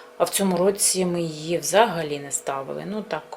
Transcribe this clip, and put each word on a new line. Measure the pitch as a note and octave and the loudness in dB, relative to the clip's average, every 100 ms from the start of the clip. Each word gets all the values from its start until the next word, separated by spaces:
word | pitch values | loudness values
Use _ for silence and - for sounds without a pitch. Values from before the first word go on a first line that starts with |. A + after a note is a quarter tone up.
| - - | -12 -2
А | |
в | F3 | 0
цьому | - G3 F3 | 2 2 4
році | F#3+ G3 - F#3 | 4 4 2 2
ми | F3+ F3 | 2 0
її | E3 D3+ D#3 E3+ | -2 -4 -2 -2
взагалі | C#3+ F#3+ A#3 E3+ D3+ C#3+ | 2 4 4 2 -4 -6
не | C#3 | -6
ставили. | - - C3+ C3+ D3 E3 | -6 -4 -6 -6 -8 -6
Ну, | G#3+ | -8
так | G3 D#3 - | -6 -8 -8